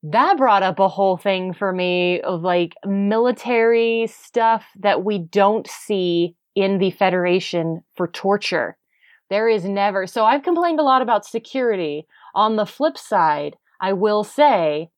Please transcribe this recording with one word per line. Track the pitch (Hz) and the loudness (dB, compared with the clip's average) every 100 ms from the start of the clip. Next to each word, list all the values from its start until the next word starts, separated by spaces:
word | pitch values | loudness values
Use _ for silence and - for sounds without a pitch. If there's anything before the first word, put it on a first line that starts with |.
That | 151 196 294 381 | -2 2 2 4
brought | 262 202 | 4 4
up | 190 180 | 2 2
a | 190 | 0
whole | 190 196 185 | 2 0 0
thing | 208 190 185 | -2 -2 -4
for | 175 202 | -4 -4
me | 185 180 180 180 180 | -2 -2 0 0 0
of, | - 180 | -2 -4
like, | 175 175 175 - 196 | 0 0 0 -6 -4
military | 196 202 220 240 240 - 240 226 233 233 226 226 | -2 0 2 0 -2 -2 0 2 2 2 0 -2
stuff | - - 240 226 226 - - | -6 -6 0 2 0 -4 -4
that | 196 202 | 0 0
we | 196 202 | 0 -4
don't | 165 202 196 220 - | -2 2 2 2 -6
see | - - 202 180 170 175 - _ - | -16 -6 -2 0 0 -2 -4 _ -2
in | 196 196 | 0 2
the | 190 | 0
Federation | 185 190 180 180 180 180 175 165 165 _ - | 0 0 0 0 0 -2 -4 -4 -6 _ -8
for | 175 | -8
torture. | - 190 202 - 165 104 - _ _ _ _ _ | -4 -2 -2 -2 -4 -6 -8 _ _ _ _ _
There | 196 226 | -2 0
is | 220 | 0
never, | 180 196 202 196 185 | -2 -2 -2 -2 -4
so | - 220 | 0 2
I've | 269 | 2
complained | 277 339 349 320 | 0 0 0 0
a | |
lot | 285 262 | 2 2
about | 240 240 311 | 2 -2 -2
security. | 226 - 269 247 202 160 147 156 _ - | -10 -8 -4 -2 -2 -4 -8 -12 _ -10
On | - 214 220 | -2 0 0
the | 208 | -4
flip | - 302 320 | -2 -4 -4
side, | - 208 160 147 147 - _ _ | -4 0 0 0 -6 -12 _ _
I | 190 | -6
will | 196 214 208 | -2 0 0
say | 208 - 294 220 165 151 165 | -4 2 4 4 0 -2 -8